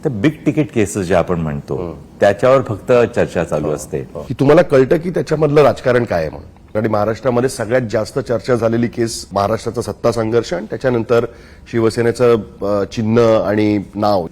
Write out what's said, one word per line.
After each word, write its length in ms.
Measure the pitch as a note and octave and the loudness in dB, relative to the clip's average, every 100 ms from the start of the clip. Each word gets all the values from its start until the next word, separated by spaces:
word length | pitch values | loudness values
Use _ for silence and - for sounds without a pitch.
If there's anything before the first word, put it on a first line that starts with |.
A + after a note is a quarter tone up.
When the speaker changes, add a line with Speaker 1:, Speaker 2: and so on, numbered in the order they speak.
Speaker 1:
तर 40 | D#3 | -4
बिग 240 | A2 B2+ D#3 - | -2 -2 0 -4
तिकीट 260 | D#3 D3 | -2 -2
केसेस 340 | A#2 G2+ G#2+ F2 | 0 -2 -2 0
जे 80 | |
आपण 260 | F2+ D#2+ F2 | 0 0 -2
म्हणतो, 360 | D#2+ C#2+ - C2+ | -4 -6 -8 -8
Speaker 2:
हं. 160 | F2+ D2 - - | -8 -12 -18 0
Speaker 1:
त्याच्यावर 420 | G2+ G2+ B2+ C3+ | 0 2 4 4
फक्त 300 | A2+ G2+ - | 2 -8 2
चर्चा 520 | B2 A2+ - E2+ F#2 | 2 2 0 -2 -2
चालू 240 | E2 D#2 D2+ | -4 -4 -4
Speaker 2:
हो, 60 | |
Speaker 1:
असते. 240 | D2 - D2 C2 | -6 -6 -10 -10
Speaker 2:
हो. 100 | - C#2+ | -14 -12
की 60 | |
तुम्हाला 280 | C3 C#3 D#3 | -2 4 6
कळतं 340 | F3 C#3 C3 E3+ | 6 4 4 2
की 140 | E3+ | -2
त्याच्यामधलं 520 | F3+ C#3 D3+ D#3 D3 | -6 -4 -2 2 4
राजकारण 420 | C3+ - C3 B2 | 4 2 0 0
काय 160 | A#2+ F2+ | 2 -2
आहे 100 | D#2 | -4
म्हणून. 180 | D2 E2 - - G#2+ | -8 -18 -20 -8 -4
आणि 120 | A2 | -2
महाराष्ट्रामध्ये 600 | G#2+ G#2 A2 C3+ A#2+ C3 | 0 0 -2 -2 0 -2
सगळ्यात 340 | - G#2+ B2+ A#2+ | -4 -2 -2 0
जास्त 280 | A2+ G#2+ - | -4 -2 -6
चर्चा 360 | B2 A2+ - | -4 -4 0
झालेली 320 | A#2+ A2+ A#2 A#2 | 0 2 0 -2
केस 400 | F#2 A#2 - - | -2 -4 -4 -6
महाराष्ट्राचा 500 | F#2+ G2+ A2 - A2 | -2 0 -2 -4 -6
सत्ता 300 | G#2+ G2+ A#2+ | -8 -2 -2
संघर्ष 400 | A#2 A2 A#2 A2 | 0 0 0 -2
आणि 140 | F3 G#3+ | -8 -8
त्याच्यानंतर 540 | A2+ C3 A#2+ A2 A#2 B2 - - - - | -4 -2 -2 0 0 0 -10 -20 -20 -6
शिवसेनेचं, 640 | A#2+ A2+ A#2 A#2 A2+ B2 A#2 G2 - | 0 0 0 -2 2 2 2 -2 -8
अ, 220 | G2+ G#2 | -4 -2
चिन्ह 380 | G2 - G#2+ A#2 | -2 -4 0 4
आणि 560 | A2+ A2 F#2+ G#2 G#2+ G#2 F#2 | 4 4 2 0 2 0 -4
नाव. 320 | G2 G#2 G2+ E2 | -2 0 0 -2